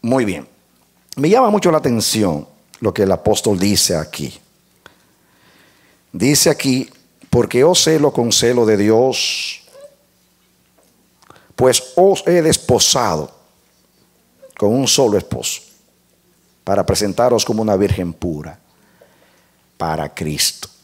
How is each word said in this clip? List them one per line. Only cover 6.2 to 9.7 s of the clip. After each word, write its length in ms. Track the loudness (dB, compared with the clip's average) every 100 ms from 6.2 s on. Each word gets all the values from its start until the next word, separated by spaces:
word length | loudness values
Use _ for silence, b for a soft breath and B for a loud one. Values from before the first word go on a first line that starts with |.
| 0 2 2
aquí, 380 | 0 -2 -2 -4 _ _ _ -2
"Porque 340 | 0 0 2
os 200 | 4 4
celo 280 | 2 2 0
con 180 | 0 -2
celo 360 | 0 0 2 2
de 100 | 2
Dios, 840 | 4 4 2 0 -6 -6 -10 -14 _